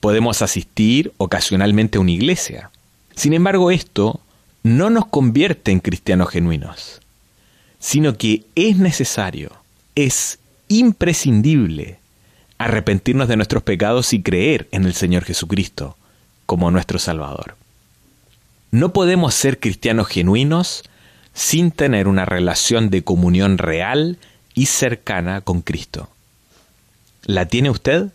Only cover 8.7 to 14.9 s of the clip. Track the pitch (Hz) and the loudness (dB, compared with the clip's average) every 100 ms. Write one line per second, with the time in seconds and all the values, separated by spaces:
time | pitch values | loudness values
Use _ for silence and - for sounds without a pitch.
8.7 | 190 190 147 131 - 95 71 73 - _ | 4 2 0 -4 -4 -6 -8 -14 -16 _
9.7 | _ _ - 139 - - - _ _ _ | _ _ -2 0 -2 -6 -10 _ _ _
10.7 | 214 247 196 175 165 143 107 123 156 98 | 2 2 2 -2 0 2 2 4 2 0
11.7 | 78 - 92 _ _ _ _ _ _ 113 | -4 -10 -16 _ _ _ _ _ _ -2
12.7 | 107 107 98 - 127 123 113 104 - - | 0 0 0 0 0 0 0 0 -2 -2
13.7 | 92 104 120 123 113 90 90 117 147 - | -2 0 0 0 -2 0 0 2 0 -2
14.7 | 98 92 | -2 0